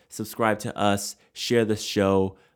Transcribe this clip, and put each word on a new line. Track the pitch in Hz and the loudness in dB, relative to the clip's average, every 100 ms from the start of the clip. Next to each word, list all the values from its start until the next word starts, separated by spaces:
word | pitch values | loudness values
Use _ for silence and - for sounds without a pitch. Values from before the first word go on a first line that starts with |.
| _ | _
subscribe | - 110 - 113 107 | -12 -10 -2 0 0
to | 120 - | -4 0
us, | 101 101 - - _ | 0 2 -4 -12 _
share | - - 120 | -12 0 2
the | 107 107 | 2 -2
show, | - 104 98 98 95 - _ | -2 0 4 4 2 -4 _